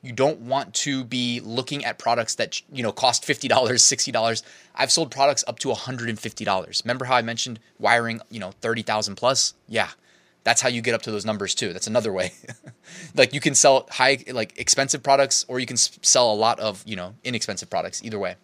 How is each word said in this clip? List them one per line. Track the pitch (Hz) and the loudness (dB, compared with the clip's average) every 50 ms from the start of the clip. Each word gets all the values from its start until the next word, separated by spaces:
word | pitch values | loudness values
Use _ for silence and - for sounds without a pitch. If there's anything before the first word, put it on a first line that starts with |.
you | - 127 | -14 -12
don't | 120 107 131 147 156 - | 0 2 2 2 2 -2
want | 117 120 131 139 139 - - | -6 -4 -2 -2 -2 -4 -4
to | - - 147 139 131 131 | -4 -2 -2 -2 -4 -4
be | 113 127 127 123 120 120 120 | -4 -4 -2 -2 -2 -2 -4
looking | 101 104 113 123 127 - 151 143 - | -6 -4 -4 -4 -4 -2 -6 -4 -4
at | 113 113 _ | -4 -6 _
products | - 117 117 117 113 110 - | 0 0 0 0 0 -4 -2
that, | - 117 - - - _ _ | -4 -4 -4 -4 -10 _ _
you | 147 131 | -8 -4
know, | 120 107 | -4 -4
cost | - - - 127 117 - - | -2 2 2 2 2 2 0
fifty | - - - - | -2 -2 -2 2
dollars, | 131 123 131 131 110 127 117 - | 2 4 4 4 2 2 4 4
sixty | - 143 - - - | 4 4 2 -4 -2
dollars. | 120 117 110 117 113 107 - - - - - _ _ | 0 0 0 0 0 -2 -6 -12 -20 -20 -20 _ _
I've | - - - | -4 0 2
sold | - 165 160 123 | 2 0 0 -2
products | - 131 139 143 139 - - | 0 2 2 2 4 2 -2
up | - - - | -4 -6 -6
to | - 135 | -4 -4
a | 117 | -4
hundred | - - 127 127 123 117 117 | -4 -4 -10 -8 -6 -6 -6
and | 110 104 | -6 -6
fifty | - 110 - - 110 | -8 -10 -8 -6 -2
dollars. | 101 98 92 85 82 95 - - | 0 0 0 -2 -4 -6 -6 -4
Remember | 113 123 127 127 | -4 -4 -4 0
how | 123 131 | 2 2
I | 123 | 2
mentioned | 117 113 117 113 - 127 117 107 _ _ _ _ | 2 0 -4 -6 -6 -8 -8 -14 _ _ _ _
wiring, | 110 101 117 120 117 117 113 117 - _ | 2 4 4 4 2 -2 -6 -8 -12 _
you | 113 113 | -12 -12
know, | 98 90 98 _ | -12 -12 -12 _
thirty | - 113 113 117 | -4 -2 -2 -2
thousand | 107 - 110 107 107 101 101 | -2 -2 -2 -2 -2 -4 -6
plus? | - - 123 135 131 - - - _ _ - | 0 2 2 2 2 0 -2 -4 _ _ -4
Yeah. | 110 113 98 85 - _ _ _ _ _ _ _ _ _ _ | -2 -2 -2 -2 -4 _ _ _ _ _ _ _ _ _ _
That's | 113 117 - | 2 2 4
how | - 131 | 2 0
you | 123 120 | -2 0
get | 113 123 113 | 0 0 -2
up | 110 | -2
to | - 120 | -2 -4
those | 107 104 95 | -6 -4 -4
numbers | 110 107 101 101 92 - | -4 -4 -4 -4 -4 -4
too. | - 120 98 85 | -4 -4 -6 -6
That's | 92 - - | -6 -6 0
another | 110 104 107 113 | 0 0 0 0
way. | 95 92 90 90 - - | -2 -2 -2 -4 -6 -12
<laughs> | - - 120 _ _ - - _ _ - - - 180 160 - | -20 -20 -20 _ _ -20 -20 _ _ -20 -20 -18 -18 -8 2
Like, | 147 131 113 - | 2 2 2 2
you | 139 | -2
can | - 156 139 | -2 2 4
sell | - - 143 135 131 - - | 6 8 8 6 6 2 -2
high, | - - 127 135 139 131 - 90 | 0 2 4 4 4 2 -2 -8
like, | 127 120 110 - - - | -4 -4 -6 -6 -6 -8
expensive | 117 - - - 139 135 - 143 | 0 0 2 2 2 0 -2 -2
products, | - 139 135 139 139 135 - - - | 4 4 6 6 6 2 2 -2 -2
or | - 127 127 | -2 -4 -6
you | 127 | -4
can | 117 127 | -4 0
s-, | 117 - - - - | 0 0 0 -2 -2
sell | - - - 131 123 117 | 2 4 4 6 4 4
a | 107 | 4
lot | 104 110 113 120 - | 2 2 2 2 2
of, | 107 110 98 95 - | -2 -4 -4 -6 -12
you | 110 107 | -12 -10
know, | 92 90 90 110 - | -10 -10 -12 -14 -10
inexpensive | _ 127 123 113 - - 101 90 - 85 | _ -6 -6 -6 -6 -6 -8 -10 -8 -6
products, | - 90 82 92 90 - | -4 -4 -4 -4 -8 -10
either | - 117 107 101 | -10 -8 -6 -4
way. | 98 90 90 _ | -4 -6 -6 _